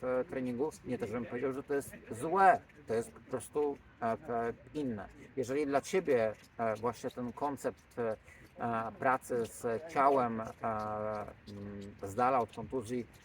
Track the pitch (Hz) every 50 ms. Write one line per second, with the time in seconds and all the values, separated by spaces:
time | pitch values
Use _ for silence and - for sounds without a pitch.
0 | 131 127 127 127 123 - - 131 127 127 123 117 147 156 - - - 127 123 110
1 | 120 101 110 123 113 - 120 120 135 135 127 139 - - 143 139 135 - - -
2 | - - 113 107 143 160 175 196 196 185 151 - - - - - - - 110 117
3 | 113 - - - - - 127 120 - - - 147 147 143 139 - - - - -
4 | 120 113 113 - - - 120 117 117 117 113 - - - 123 151 143 127 107 98
5 | 92 - - - - - - 131 120 113 135 147 151 139 139 135 - - - 185
6 | 170 156 131 117 110 110 107 - - - - - 117 113 107 107 110 120 120 -
7 | - 127 - 127 123 120 - - 139 147 139 - - 127 101 - - - - 127
8 | 117 113 107 - - - - - - - - - 123 117 113 113 113 113 104 -
9 | - 131 127 127 - - 127 120 113 104 - - - 120 113 104 - - - 147
10 | 135 143 139 135 123 117 113 110 113 110 - - - 113 110 107 107 107 107 107
11 | 107 107 107 104 101 - - - - 104 101 101 101 101 101 101 98 101 101 -
12 | 101 98 98 117 123 127 135 135 113 - - 120 110 98 131 131 104 110 127 123
13 | 110 - - - -